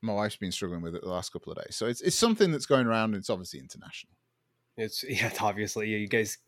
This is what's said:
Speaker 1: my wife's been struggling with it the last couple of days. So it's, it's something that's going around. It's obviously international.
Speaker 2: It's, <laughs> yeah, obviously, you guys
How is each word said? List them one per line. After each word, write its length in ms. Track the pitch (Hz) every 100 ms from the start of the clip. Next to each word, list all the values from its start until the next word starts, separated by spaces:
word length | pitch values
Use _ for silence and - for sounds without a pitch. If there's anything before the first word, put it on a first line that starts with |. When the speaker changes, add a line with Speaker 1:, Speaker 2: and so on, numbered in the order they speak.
Speaker 1:
my 120 | 113
wife's 240 | 104 107 -
been 160 | 95
struggling 280 | - 92 87
with 140 | 85
it 80 | 87
the 80 | 92
last 220 | 90 -
couple 180 | - -
of 80 | -
days. 160 | -
So 120 | - 117
it's, 140 | 120
it's 120 | 180
something 380 | - 233 220 185
that's 140 | 143 -
going 200 | 139 117
around. 300 | 113 110 101
It's 140 | -
obviously 280 | 92 90 69
international. 540 | 127 113 - - - _ _ _ _ _ _ -
Speaker 2:
It's, 260 | 110 -
<laughs> 40 | 131
yeah, 240 | 107 - -
obviously, 480 | 110 101 104 110 107
you 180 | 107 104
guys 320 | 113 104 -